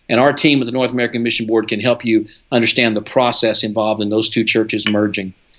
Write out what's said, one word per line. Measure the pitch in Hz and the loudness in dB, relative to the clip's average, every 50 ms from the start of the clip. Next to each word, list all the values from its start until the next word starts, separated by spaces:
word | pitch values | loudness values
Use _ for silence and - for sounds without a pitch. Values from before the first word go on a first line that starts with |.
| _ - | _ -2
And | - 120 | 2 4
our | 131 147 147 | 4 4 2
team | 143 - 156 143 139 | 4 2 4 4 2
at | 123 | 0
the | 117 127 | -2 -2
North | 131 127 120 123 | -2 -2 -2 -2
American | 123 120 117 - 117 117 | -2 -4 -2 -2 -2 -2
Mission | 117 113 - 117 | -2 -2 -2 -2
Board | 110 113 110 107 | 0 0 0 0
can | - 117 104 | 0 -4 -2
help | 104 131 120 - - | 0 0 -2 0 0
you | 117 113 110 110 - - - _ - 135 | 0 0 0 0 -2 -12 -20 _ -2 0
understand | 120 117 113 - - 120 117 107 | 0 2 2 2 2 2 2 0
the | 104 104 | -2 -4
process | - - 135 127 120 117 - - 110 107 - - | -2 0 2 2 2 2 2 0 2 0 0 -2
involved | 110 104 110 107 107 107 104 | -2 -2 -2 0 0 0 -2
in | 113 104 | -2 -2
those | 104 113 110 - | 0 -2 -2 0
two | - 117 113 | -2 -2 0
churches | - - 113 110 110 - 107 - 110 | 2 2 0 0 0 -2 -4 -2 0
merging. | 104 104 107 104 101 101 95 92 - _ _ _ _ | 0 0 0 0 -2 -4 -8 -8 -12 _ _ _ _